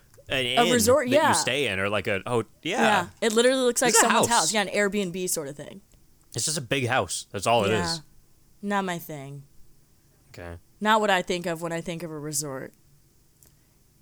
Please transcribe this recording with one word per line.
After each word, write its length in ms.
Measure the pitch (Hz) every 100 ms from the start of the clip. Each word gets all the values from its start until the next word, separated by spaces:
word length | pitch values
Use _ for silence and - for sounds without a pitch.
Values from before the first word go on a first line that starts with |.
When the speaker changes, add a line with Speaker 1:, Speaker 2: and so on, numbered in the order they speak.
| _ - -
Speaker 1:
an 160 | 139 123
Speaker 2:
A 200 | 131 240
Speaker 1:
inn 60 |
Speaker 2:
resort, 360 | 247 226 269 247
Speaker 1:
that 60 |
Speaker 2:
yeah. 140 | 277 294
Speaker 1:
you 40 |
stay 320 | 175 - 131 127
in, 120 | 95
or, 80 | 98
like, 180 | 104 104
a, 140 | 98 104
oh, 180 | 120 107 _
yeah. 180 | 151 214
Speaker 2:
Yeah, 240 | 240 202 175 -
it 100 | 226
literally 300 | 220 247 262
looks 180 | 247 240
like 120 | 247
Speaker 1:
This 60 | 226
is 20 |
a 20 | 240
Speaker 2:
someone's 200 | 220 226
Speaker 1:
house. 120 | 233
Speaker 2:
house. 120 | 160
Yeah, 100 | 214
an 60 | 190
Airbnb 600 | - 202 208 190 185 185
sort 180 | - 143
of 80 | 147
thing. 240 | 143 196 - - _ _ _
Speaker 1:
It's 100 | -
just 140 | - 156
a 40 |
big 260 | 123 139 120
house. 380 | 127 95 - -
That's 140 | 101 104
all 180 | 117
it 60 | 101
Speaker 2:
Yeah. 140 | 107 170
Speaker 1:
is. 120 | 165 - - _ _ _ _
Speaker 2:
Not 240 | 202 202
my 140 | 190 170
thing. 460 | 170 151 135 143 139 - - - _ _ _ _ _
Speaker 1:
Okay. 280 | - 87 85 - _
Speaker 2:
Not 200 | 208 220
what 100 | 208
I 120 | 185
think 240 | 180 180 175
of 160 | 165
when 100 | 170
I 80 | 165
think 220 | 165 165
of 80 | 170
a 80 | 156
resort. 540 | 147 143 151 131 135 - _ _ _ _ _ _ - _ _ _ _ _